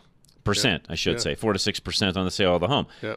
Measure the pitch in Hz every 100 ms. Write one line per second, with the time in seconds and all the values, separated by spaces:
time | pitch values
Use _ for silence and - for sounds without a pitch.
0 | _ _ _ _ 104 101 131 78 - 82
1 | 95 120 85 69 110 95 107 - - -
2 | 98 87 92 - 92 87 90 123 - -
3 | 107